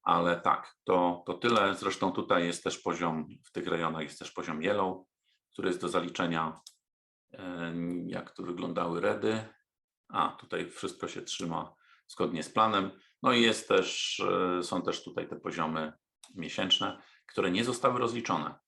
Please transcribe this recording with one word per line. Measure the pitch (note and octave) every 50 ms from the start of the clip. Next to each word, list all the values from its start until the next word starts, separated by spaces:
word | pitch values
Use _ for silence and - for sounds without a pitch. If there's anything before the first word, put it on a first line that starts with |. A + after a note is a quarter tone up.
| _
Ale | - E2+ E2+ F2 F2 E2+ E2+
tak, | - F2 - - - - - _ _
to, | - F#2+ F2+ F2 F2 F2 - -
to | - F2+
tyle. | - - A#2+ A#2 A2 G2+ G2 F#2+
Zresztą | - - G2 F#2 - G2+ F#2+ F2+
tutaj | - - - G2+ F2+ E2+
jest | E2+ E2+ - -
też | F2+ - -
poziom, | - F#2 E2+ E2+ F2 E2+ D#2+ D#2+ D#2 - - - _
w | - _
tych | - E2+
rejonach | F2+ F2 E2 E2+ D#2+ D#2+ D#2+ D#2
jest | D2 - -
też | - - -
poziom | - F2 E2 D#2+ D#2 D#2+
yellow, | G2 G#2 G2+ F#2+ F#2+ F#2 F#2 - _ _ _ _ _ _ _ _ _ _
który | - F#2+ F#2+
jest | F2+ F2+
do | - F2+
zaliczenia. | F2+ F2+ E2+ F2 E2+ - F#2 E2+ E2+ E2 D#2+ D#2+ - - _ - _ _ _ _ _ _ _ _ _ _ _ _ -
E, | - F#2+ F2+ F2+ F2 E2+ E2+ E2 E2+ E2+ F2 F2 F2+ F2
jak | F2+ F#2 F#2 F#2+ -
tu | - - F#2
wyglądały | F2+ F2+ F2+ F#2 F2 E2+ F2 F2 E2+ E2+ E2+
redy? | F2 G#2 G#2+ - - A2 A2 A2+ A2 - - _ _ _ _ _ _ _ _ _ _ _
A, | - G2+ D#2 D#2+
tutaj | - - - - - F2 F2 F2
wszystko | - - - - - - - -
się | - - -
trzyma | - - - F2+ E2+ E2 E2 - - - _ _ _ - _ _ _
zgodnie | - - G2+ E2+ F2 E2 D#2
z | - -
planem. | A2 A2 A2 G#2 G2 F#2+ G2 - - - _ _ _ -
No | B2+ B2
i | A#2+ A#2
jest | A2+ G#2+ - - -
też, | G2+ F#2+ F2+ F#2 - - - - - -
e, | G2 F#2+ F#2 F#2 F#2 F2+ F2+ F2+ E2+
są | F2 F#2+ F#2 F2
też | - - - -
tutaj | - - - D#2+ D#2
te | -
poziomy | E2 - - D#2+ E2+ E2 D#2 D#2+ D#2+ D#2 D#2 D#2 _ _ _ _ _ - - -
miesięczne, | - D#2+ D#2 - - F#2+ F#2 F2+ - G2 G2+ - - - - - _ _
które | - - - F#2+ F#2
nie | F2+ G2+ A#2
zostały | B2+ B2 - - C3 B2 B2
rozliczone. | B2 A#2 A2+ - - - F#2+ D#2+ D2 D#2 - - _